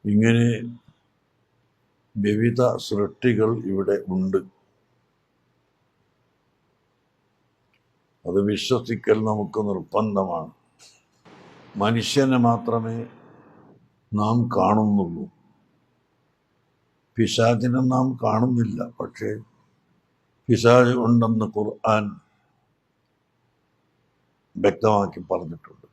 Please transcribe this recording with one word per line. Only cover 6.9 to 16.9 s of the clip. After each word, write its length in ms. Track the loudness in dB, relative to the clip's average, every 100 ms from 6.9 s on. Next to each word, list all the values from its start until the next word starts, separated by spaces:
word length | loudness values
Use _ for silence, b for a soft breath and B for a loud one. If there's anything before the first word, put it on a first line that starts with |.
| _ _ _ _ _ _ _ _ _ _ _ _ _ -4
അത് 100 | 0 0
വിശ്വസിക്കൽ 720 | -2 -2 -4 -2 -6 0 0 0
നമുക്ക് 320 | -4 -4 -4 -4
നിർബന്ധമാണ്. 840 | -6 -4 -4 -2 -2 -4 -6 -10 _ _ _ b b _ _ -20 -20 -20 -20 -16 -2
മനുഷ്യനെ 560 | 0 0 0 0 2 4 2
മാത്രമേ 480 | 2 -2 -4 -4 -10 -12 -18 -20 -20 -20 -20 -20 _ _ _ _ -2
നാം 160 | 0 0 0 0
കാണുന്നുള്ളൂ, 680 | 2 2 2 0 -2 -6 -12 _ _ _ _ _ _ _ _ _ _ _ _ _ _ _ _